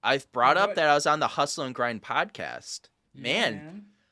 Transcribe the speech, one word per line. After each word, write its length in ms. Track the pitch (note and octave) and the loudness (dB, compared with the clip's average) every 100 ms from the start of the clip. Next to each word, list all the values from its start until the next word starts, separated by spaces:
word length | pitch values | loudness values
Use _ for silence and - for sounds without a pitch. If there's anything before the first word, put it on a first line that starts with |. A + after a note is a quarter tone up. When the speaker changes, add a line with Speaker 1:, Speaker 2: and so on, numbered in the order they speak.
Speaker 1:
I've 280 | A2+ C#3 - | 2 0 -2
brought 260 | B2 B2+ E3 | 2 4 6
up 120 | G3+ | 2
Speaker 2:
What 40 | F3 | 2
Speaker 1:
that 140 | D#3 | 4
I 40 | D3 | 4
was 100 | D3+ | 4
on 120 | D3+ | 0
the 80 | B2+ | 0
Hustle 340 | - C#3+ - | 0 -2 -2
and 100 | C3+ | -6
Grind 280 | B2+ A#2+ A2+ | -2 -4 -4
podcast. 880 | - B2+ F#3+ - D#2 A#1+ - - _ _ _ | -4 -2 -2 -6 -10 -10 -14 -16 _ _ _
Speaker 2:
Yeah, 80 | - | -10
Speaker 1:
Man, 300 | A#2+ F3+ G3 G#2 | -4 0 -2 -4
Speaker 2:
man. 300 | D#3 G3 - _ _ | -12 -18 -20 _ _